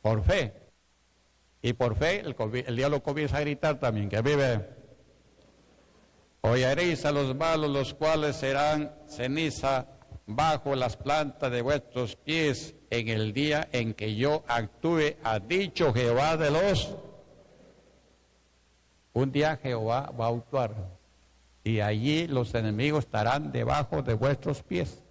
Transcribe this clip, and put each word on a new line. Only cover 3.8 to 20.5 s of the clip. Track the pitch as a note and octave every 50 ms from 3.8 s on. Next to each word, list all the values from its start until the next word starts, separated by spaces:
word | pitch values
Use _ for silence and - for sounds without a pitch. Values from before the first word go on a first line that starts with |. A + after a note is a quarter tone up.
| C#3 B2 A2 G#2+ G#2
que | G2 F#2+ A2
vive. | A2+ C#3 D3 C#3+ C#3 B2+ A#2 G#2+ F#2 - - - - - - - _ _ _ _ _ _ _ _ _ - _ _ _ _ _ _ _ _ _ - _ _ _ _ _ _ _ _
"Hollaréis | - A2+ A#2 B2+ B2+ B2+ C#3 D#3+ F3+ F3 E3+ - -
a | D3
los | D3 C#3+ C#3 C3 C3
malos, | C#3 D#3+ E3 E3 D#3 D3+ D3
los | C#3 C#3 C3 - -
cuales | - D#3 D#3 D#3+ D#3 D3+ D3 C3+
serán | - C3+ C3+ C3+ C#3 D3 D3+ D#3 D3+ D3+ C#3+ - - - -
ceniza | - - A#2+ B2+ C#3 D#3 E3 D3 - - - C3+ C#3 B2+ B2+ - - - - - - - _ -
bajo | G#2+ C3 D3+ D#3+ D#3 C3+ - C#3+ C#3
las | C3 B2+ A#2+ G2
plantas | - - C3+ C#3+ D#3 D3+ C#3 - - C#3+ C3
de | A#2+ B2 A#2
vuestros | C3+ D3 C#3+ - - - B2+ B2 G#2 -
pies | - _ C#3+ D#3 E3 D#3 D3 B2+ C3 - - - - - _
en | A#2 A#2 A2+
el | A2+ A2+ A2 A2 A2 G2+
día | C3+ D3 D3+ D3 D3+ - -
en | - B2 A2+ A2+ G#2+
que | - G#2 A2 G#2+
yo | G#2+ B2+ D3 D3+ D#3 -
actúe", | - A#2+ A#2+ A2 G#2 - - - D#3+ E3+ D#3+ D3+ D3 - - -
ha | A#2 A2 G#2
dicho | G2 A2 F3 F#3+ G3+ E3 - - E3+ C#3+
Jehová | G#2+ B2 B2 A#2 A#2+ B2+ C#3+ D#3 D#3+
de | D#3 D#3+ C#3+
los. | C#3+ D#3+ F#3+ G3+ F#3+ - - - - - - - - - - - - - - - - - - - - - _ _ _ _ _ _ _ _ _ _ _ _ _ _ _ _ _ _ _ _ _ _ _ _ _ _ _
Un | A2+ C3 C3+
día | C3 C#3 D3 D#3 D#3
Jehová | C3 - C3 B2 A2+ A2 A2 A#2 C3 C#3+ -
va | - A#2 A2+
a | A#2
actuar | A#2 A#2+ A2+ -